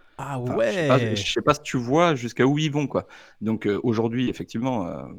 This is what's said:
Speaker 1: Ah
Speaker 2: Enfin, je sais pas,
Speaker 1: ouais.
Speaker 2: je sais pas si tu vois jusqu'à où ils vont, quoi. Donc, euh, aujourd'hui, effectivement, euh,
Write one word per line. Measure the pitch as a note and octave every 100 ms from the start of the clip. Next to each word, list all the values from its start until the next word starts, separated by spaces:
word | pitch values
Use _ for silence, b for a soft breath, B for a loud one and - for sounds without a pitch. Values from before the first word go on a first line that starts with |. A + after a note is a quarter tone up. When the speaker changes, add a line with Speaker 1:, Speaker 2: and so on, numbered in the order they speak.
| b b
Speaker 1:
Ah | C3+ C3+
Speaker 2:
Enfin, | B2 - A#2
je |
sais | G3 D3+
pas, | C3
Speaker 1:
ouais. | A2+ G#2
Speaker 2:
je | F#2+
sais | -
pas | B2+
si | C#3+
tu | - C3+
vois | A#2+ D3+ F3 C#3
jusqu'à | A#2 - C3
où | D3
ils | D#3
vont, | D3 C#3
quoi. | F#2+ - B B B
Donc, | G#2 A2 G#2
euh, | G2+
aujourd'hui, | B2+ A2 A2+ A#2+ B2
effectivement, | - F#2 A#2 C3 A#2+ E2+
euh, | D2+ C2